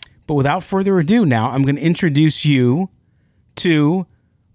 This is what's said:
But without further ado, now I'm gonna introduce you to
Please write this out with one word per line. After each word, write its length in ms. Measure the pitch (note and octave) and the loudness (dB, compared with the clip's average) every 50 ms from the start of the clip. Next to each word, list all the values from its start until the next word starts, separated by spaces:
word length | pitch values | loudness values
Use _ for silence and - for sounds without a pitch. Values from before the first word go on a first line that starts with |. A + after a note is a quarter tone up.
| - - _ _ _ - | -20 -20 _ _ _ -6
But 80 | D#3 | -4
without 280 | C#3+ C3 C#3 D3+ F#3+ F3 | -2 0 0 -2 -4 -4
further 360 | - - F#3+ G3 G3 G3 F#3 | -4 -4 -2 0 0 0 0
ado, 260 | D#3+ D3 G#3 A#3+ A3+ | 2 2 2 2 2
now 240 | D#3 B2+ A2+ A2 B2+ | 2 2 0 0 -2
I'm 120 | A#2+ C3+ C#3 | -2 0 0
gonna 180 | C3+ C#3 D3 | 0 -2 0
introduce 640 | C#3 E3 E3+ - - E3+ C#3 C#3 D#3 D#3 C#3+ - - | 0 -2 0 0 0 0 2 2 2 2 0 0 0
you 440 | D3+ C#3+ C3 B2+ B2 B2 D#3 F#3+ F#3+ - _ _ _ _ _ _ _ _ _ _ _ _ - | 0 2 2 2 2 2 0 -2 -6 -10 _ _ _ _ _ _ _ _ _ _ _ _ -4
to 480 | - F3 E3 D3+ D3 D3 E3+ F#3+ F3+ - _ _ _ _ _ _ _ _ _ | -2 0 2 2 2 0 0 -2 -4 -8 _ _ _ _ _ _ _ _ _